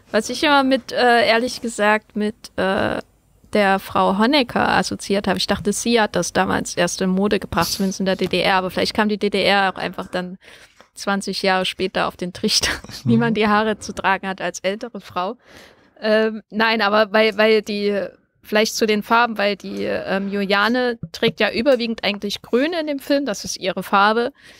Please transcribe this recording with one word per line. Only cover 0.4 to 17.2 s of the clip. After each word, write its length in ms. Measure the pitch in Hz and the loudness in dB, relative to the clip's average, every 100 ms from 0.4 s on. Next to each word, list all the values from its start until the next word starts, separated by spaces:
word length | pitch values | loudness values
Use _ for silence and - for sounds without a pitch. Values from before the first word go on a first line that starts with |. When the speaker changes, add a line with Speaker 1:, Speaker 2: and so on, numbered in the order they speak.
Speaker 1:
immer 200 | 311 277 | 2 4
mit, 300 | 262 247 - | 4 0 0
äh, 340 | - 247 233 214 | 2 4 4 4
ehrlich 340 | 226 247 - | 2 0 -4
gesagt, 540 | 233 - 208 214 - 208 | -8 0 2 2 -2 -4
mit, 200 | 208 - - - | -4 -6 -10 -4
äh, 460 | 190 208 - - - _ _ _ _ | -2 0 -2 -4 -8 _ _ _ _
der 260 | 208 196 190 | 2 2 2
Frau 400 | - 202 185 190 | 0 0 2 2
Honecker 500 | 233 302 247 - - | 2 2 2 0 2
assoziiert 580 | - - 196 - 196 196 | 2 0 -6 -2 -2 0
habe. 120 | 180 | 0
Ich 80 | - | -2
dachte, 260 | 196 202 | -2 -2
sie 260 | - 233 226 | -2 0 2
hat 160 | 208 180 | 2 -2
das 180 | 170 | -2
damals 420 | 196 190 190 - - | 0 0 -2 -2 -2
erst 260 | 175 - | -2 0
in 80 | 185 | -2
Mode 300 | 190 208 202 | 0 0 0
gebracht, 320 | - 170 170 | -2 -2 -2
zumindest 280 | - 190 - | -2 -4 -2
in 60 | 190 | -2
der 100 | 190 | -2
D 120 | 185 | 0
D 140 | 180 | 0
R. 140 | 185 190 | 2 0
Aber 140 | 185 | 0
vielleicht 240 | 220 190 | -2 -2
kam 160 | - 214 | 0 0
die 80 | 208 | 0
D 140 | 202 | -2
D 100 | 202 | 0
R 320 | 180 202 190 | 2 2 0
auch 60 | - | -2
einfach 280 | 180 185 180 | -8 -8 -8
dann 300 | 185 180 190 - - - - _ | -8 -8 -12 -20 -20 -20 -20 _
zwanzig 480 | - 202 196 196 190 | -8 -4 -2 -4 -2
Jahre 240 | 190 185 185 | 0 2 0
später 420 | - 185 180 175 | -4 -4 -2 -4
auf 80 | - | -4
den 160 | 180 | -10
Trichter, 380 | - 214 - - - - | -4 -2 0 0 -4 -10
<laughs> 160 | - 233 | -4 2
wie 120 | 233 | 2
man 140 | 233 | 2
Speaker 2:
Mhm. 40 | 208 | 2
Speaker 1:
die 120 | 214 | 2
Haare 320 | 208 220 214 | 2 2 -2
zu 140 | - | -8
tragen 340 | 190 185 190 196 | -4 0 0 -2
hat 120 | 190 | -6
als 200 | 175 - | -6 -4
ältere 420 | 185 214 240 202 | -4 -6 -8 -14
Frau. 340 | - 180 185 247 _ - - _ _ - | -10 -6 -6 -8 _ -20 -20 _ _ -6
Ähm, 440 | 214 214 220 220 - | 0 2 2 -4 -6
nein, 300 | 214 226 226 | -2 0 2
aber 300 | 202 214 208 | 2 2 4
weil, 260 | 220 | 4